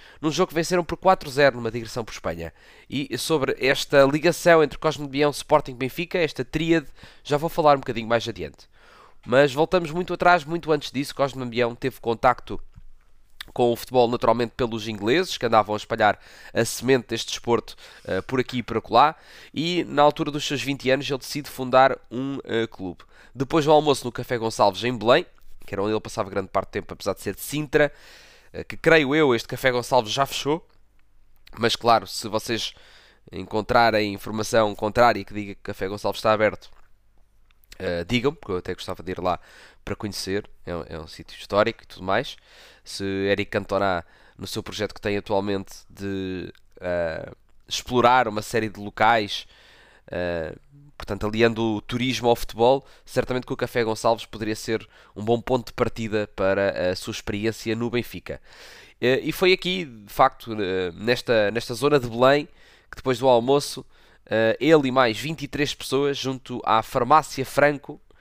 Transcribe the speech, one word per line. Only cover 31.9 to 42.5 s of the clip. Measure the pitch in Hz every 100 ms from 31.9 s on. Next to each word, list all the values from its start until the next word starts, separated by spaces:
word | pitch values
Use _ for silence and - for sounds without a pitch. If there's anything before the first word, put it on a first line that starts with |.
| 113 98
se | - 110
vocês | 110 - 113 - - - - _ _ -
encontrarem | - 95 107 101 127 117 107 104
informação | 101 - 107 107 117 107 101
contrária | 107 104 120 104 98
que |
diga | 104 101 98
que |
o |
Café | - 101 95
Gonçalves | 104 107 98
está | 113
aberto, | 107 107 98 - - - - _ _ - _ _ _ _ -
eh, | 92 87
digam, | 87 123 127
porque | 156 -
eu | 90
até | - 90
gostava | - 92
de | 82
ir | 90
lá | 90 85 - - - _
para | - 104
conhecer, | 107 92 - 98 - - -
é | 87
um, | 60
é | 82
um | 80
sítio | - 80 -
histórico | - 101 107 113
e | -
tudo | -
mais. | 92 101 143 - _